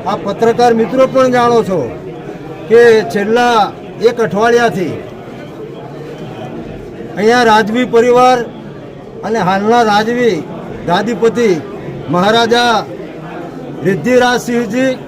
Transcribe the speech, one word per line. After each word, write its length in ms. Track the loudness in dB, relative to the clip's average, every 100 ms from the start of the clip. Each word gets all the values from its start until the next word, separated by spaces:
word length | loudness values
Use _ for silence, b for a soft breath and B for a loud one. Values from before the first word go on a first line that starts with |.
આ 120 | -4 -4
પત્રકાર 580 | -4 0 2 4 4
મિત્રો 320 | 4 2 2 2
પણ 240 | 4 2
જાણો 320 | 4 4 2
છો 280 | 2 -2 -4 -8 -12 -14 -14 -14 -14 -14 4
કે 340 | 6 8 6
છેલ્લા 720 | 2 -4 0 2 2 2 0 -4 -14 0
એક 180 | 0 2
અઠવાડિયાથી 720 | -2 2 2 4 2 0 -4 -6 -12 -14 -14 -14 -14 -14 -14 -14 -14 -14 -14 -12 -12 -12 -12 -12 -12 -14 -14 -14 -10 0
અહીંયા 260 | 2 4
રાજવી 420 | 6 4 4 0
પરિવાર 540 | 2 4 4 6 6 4 -2 -10 -16 -16 -16 -18 -18 -12
અને 140 | -4 -2
હાલના 440 | 0 0 2 4
રાજવી 600 | 4 2 0 0 0 0 -6 -12 -12 -10 -2
ગાદીપતિ 760 | 0 0 0 0 2 2 0 -4 -12 -12 -10 -4
મહારાજા 760 | 0 2 2 2 2 2 0 -4 -12 -14 -14 -14 -12 -12 -12 -14 -6
રિદ્ધિરાજસિંહજી 1040 | -4 -2 2 2 4 0 -2 -2 -2 0 0 -2